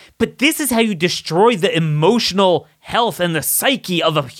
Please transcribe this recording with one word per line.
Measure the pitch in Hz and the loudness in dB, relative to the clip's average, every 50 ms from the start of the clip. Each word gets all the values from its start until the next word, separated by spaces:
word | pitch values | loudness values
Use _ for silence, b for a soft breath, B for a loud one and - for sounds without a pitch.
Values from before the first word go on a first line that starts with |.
| b b b | b b b
But | b 233 226 - - | b -4 -4 -2 0
this | 247 302 311 - | 0 0 0 0
is | 311 247 | -2 -2
how | 247 226 | 0 0
you | 233 220 208 | 0 0 0
destroy | 156 165 175 - - - - 160 170 208 233 247 | 0 -2 -2 -2 -2 -6 -4 0 2 4 4 2
the | 180 160 190 - | 2 0 0 0
emotional | 165 165 156 151 151 151 180 233 233 226 - 180 196 196 185 175 147 - b b b | 0 0 0 0 2 2 2 2 2 0 -2 0 2 2 2 2 0 -2 b b b
health | b - - 214 240 220 - - | b -6 -2 -2 0 -2 -2 -2
and | 180 175 165 | -2 -2 -2
the | 156 139 | -2 -4
psyche | - - - 208 254 277 214 - - 180 165 160 | -2 -4 -2 0 0 -2 -2 -2 -2 -2 0 0
of | 160 156 | 0 0
a, | 151 139 120 - - | -2 -4 -4 -10 -16